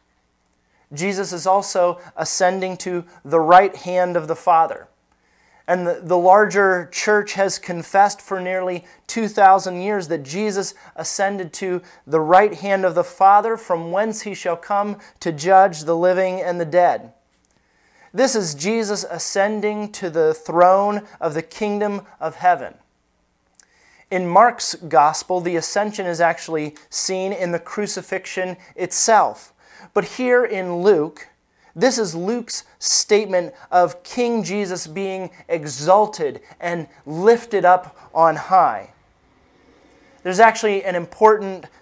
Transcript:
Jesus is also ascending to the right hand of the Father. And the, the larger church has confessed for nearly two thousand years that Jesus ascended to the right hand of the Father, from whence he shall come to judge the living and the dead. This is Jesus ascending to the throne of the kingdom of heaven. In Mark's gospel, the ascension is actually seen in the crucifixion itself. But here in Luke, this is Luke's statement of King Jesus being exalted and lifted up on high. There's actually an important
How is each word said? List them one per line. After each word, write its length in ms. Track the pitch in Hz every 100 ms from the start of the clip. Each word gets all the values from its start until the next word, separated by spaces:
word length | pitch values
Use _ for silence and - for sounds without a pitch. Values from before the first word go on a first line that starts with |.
| _ _ _ _ _ _ _ _ _
Jesus 400 | 143 190 190 185
is 160 | 175 180
also 520 | 196 196 190 175 175 - -
ascending 600 | 160 - 180 190 185 180
to 260 | 185 175 170 _
the 160 | 147 165
right 340 | 160 180 196
hand 420 | - 175 180 180 170
of 120 | 156
the 80 | 165
Father. 520 | - 165 160 - - _ _ _ _ _ _ _ -
And 180 | 180
the, 160 | 175 147
the 160 | 175 180
larger 720 | 180 196 208 185 196 180 160
church 400 | - - 208 202
has 240 | 196 196 -
confessed 640 | - 175 160 196 202 196
for 180 | - 190
nearly 440 | 180 185 185 175 - _ -
two 180 | - 214
thousand 560 | 214 196 190 185 180
years 240 | 190 208 160
that 140 | 160
Jesus 520 | 135 170 214 196 185 - -
ascended 580 | - 160 - 196 202 175
to 280 | - 190 175 175 - -
the 140 | 160
right 340 | 156 185 208
hand 300 | 160 196 196
of 100 | 185
the 100 | 165
Father, 520 | 170 - 196 208 220 220
from 340 | - 170 170
whence 320 | 185 220 214
he 100 | 208
shall 240 | 185 180 170
come 420 | - 202 208 202 - _
to 140 | 175
judge 500 | 151 160 190 190 160
the 140 | 151 170
living 440 | 180 185 185 185
and 200 | 175 175
the 40 |
dead. 480 | 165 170 175 113 113 _ _ _ _ _ _ _ _ _ _
This 220 | 185 262 233
is 180 | 175
Jesus 500 | 143 170 226 208 202 175
ascending 800 | 170 - 202 202 214 208 214 208
to 160 | 208 180
the 240 | 160 156
throne 680 | 156 - 170 180 190 202 208 208 -
of 140 | 160
the 80 | 151
kingdom 600 | 165 - 214 208 208 202 196 -
of 160 | 160 156
heaven. 380 | 180 165 110 - _ _ _ _ _ _ _ _ _ _ _ _ _
In 200 | 185 180
Mark's 480 | 175 233 - - 160
gospel, 640 | 165 156 147 156 - 185
the 160 | 175 165
ascension 500 | 160 208 208 208 185
is 140 | 165
actually 560 | 170 165 - 160 151 147 _
seen 440 | - - 185 190
in 180 | 196 180
the 80 | 170
crucifixion 1000 | 170 - 202 - 180 190 190 - 185 180 - -
itself. 760 | 180 - - 214 147 110 - _ _ - -
But 120 | -
here 400 | - - 247 247
in 380 | 233 196 185 175
Luke, 460 | 185 180 156 - - _ _ _ _
this 240 | 165 240 254
is 160 | 196
Luke's 500 | 165 180 240 233 - - _
statement 760 | - - - 208 208 180 175 - -
of 320 | 180 175 -
King 400 | - - 240 233
Jesus 440 | 165 202 196 180 160
being 440 | 156 196 190 185 - -
exalted 920 | 165 151 127 151 196 208 208 147 - - -
and 260 | 175 175 151 _
lifted 600 | - 156 202 233 - 196
up 340 | 175 180 - - -
on 220 | - 165 151
high. 540 | - 185 151 107 95 _ _ _ _ _ _ _ _ _ _ _ _ _
There's 180 | 180 185
actually 440 | 226 220 214 196
an 100 | 185
important 720 | 175 165 - 214 214 196 185 151 _